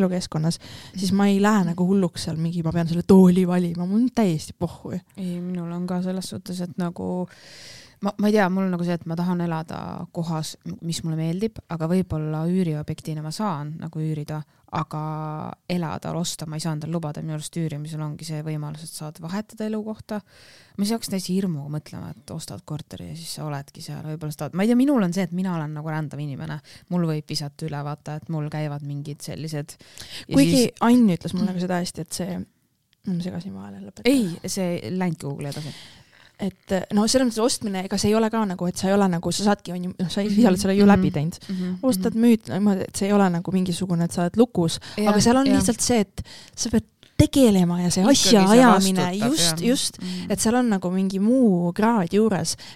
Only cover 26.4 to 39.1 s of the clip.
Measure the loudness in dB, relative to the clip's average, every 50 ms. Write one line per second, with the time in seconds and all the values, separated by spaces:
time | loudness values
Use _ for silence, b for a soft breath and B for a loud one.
26.4 | -8 -10 -10 -12 B B B B B -4 -2 0 0 0 -2 -4 -6 -6 -8 -6
27.4 | -8 -8 _ -10 -10 -8 -8 -6 -6 -8 -10 -10 -10 -10 -10 -10 -8 -6 -6 -4
28.4 | -4 -4 -4 -4 -4 -4 -6 -8 -8 -8 -8 -8 -8 -10 -12 -12 -10 -12 -10 -10
29.4 | -8 -8 -6 -8 -8 -10 -14 _ -20 -20 -20 -18 -18 -16 -16 -16 -8 0 4 4
30.4 | 6 6 6 4 4 2 0 0 4 4 6 6 6 4 4 0 -4 -6 -4 -2
31.4 | -2 -2 -2 -4 -4 -2 -2 -2 -2 -4 -6 -10 -10 -10 -8 -8 -6 -6 -6 -8
32.4 | -10 _ _ _ _ _ _ _ _ _ _ _ -6 -4 -4 -4 -4 -6 -8 -8
33.4 | -10 -10 -12 -14 -14 -16 -16 -16 -16 -18 -14 -2 0 2 2 4 2 0 -4 -6
34.4 | -8 -8 -4 -4 -2 -2 -4 -4 -6 -6 -4 -2 -2 -2 -4 -4 -8 -10 -8 -8
35.4 | -8 -8 -8 -10 -10 -12 -14 B B B B B B B B B B B B -6
36.4 | -6 -6 -6 _ _ -4 -4 -4 -2 0 0 2 2 4 4 4 2 2 0 0
37.4 | 0 0 0 -2 -4 -6 -6 -6 -4 -4 -2 0 2 2 4 4 2 2 0 0
38.4 | -2 -2 -2 -2 -4 -4 -2 -2 0 2 4 4 4 2